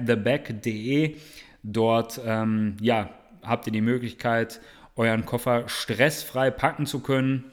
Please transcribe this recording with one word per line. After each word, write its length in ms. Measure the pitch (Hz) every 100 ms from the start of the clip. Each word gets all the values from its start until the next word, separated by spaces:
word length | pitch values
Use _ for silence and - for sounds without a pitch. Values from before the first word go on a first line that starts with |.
| 120
the 100 | 113
bag 300 | 107 143 -
punkt 200 | 110 117
de. 520 | 107 117 139 156 156 - - - -
Dort, 600 | 107 107 113 113 113 - 117
ähm, 520 | 110 110 110 107 101
ja, 300 | 110 113 95 - - -
habt 260 | - 117 -
ihr 60 |
die 80 | 110
Möglichkeit, 800 | 110 120 120 - 120 117 113 - - - - -
euren 300 | 113 110 -
Koffer 420 | 120 - 120 117
stressfrei 840 | - - 107 143 151 - 127 131
packen 340 | - 139 - 143
zu 160 | 139
können, 500 | 127 135 131 135 127